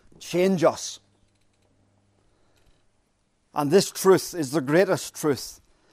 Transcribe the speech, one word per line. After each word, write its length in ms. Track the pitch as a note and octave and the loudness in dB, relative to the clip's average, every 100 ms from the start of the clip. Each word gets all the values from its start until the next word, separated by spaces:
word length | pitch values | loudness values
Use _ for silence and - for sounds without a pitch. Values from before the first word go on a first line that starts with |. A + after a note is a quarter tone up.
| _ - | _ -20
change 440 | - E3+ F#3+ F#3 D#3 | -6 0 0 2 2
us. 340 | A2+ - - _ _ _ _ _ _ _ _ _ _ _ _ _ _ _ _ _ _ _ _ _ _ _ _ _ | 0 -10 -16 _ _ _ _ _ _ _ _ _ _ _ _ _ _ _ _ _ _ _ _ _ _ _ _ _
And 180 | - D3 | -6 2
this 180 | F#3 F#3 | 2 2
truth 420 | - F#3 F3 - | -2 4 4 2
is 180 | F3 C3+ | -8 -4
the 80 | D#3 | -4
greatest 560 | C3 D#3+ F#3+ E3 - - | 0 2 2 0 -6 -6
truth 460 | D#3 C3+ - - _ _ _ | -2 -2 -6 -20 _ _ _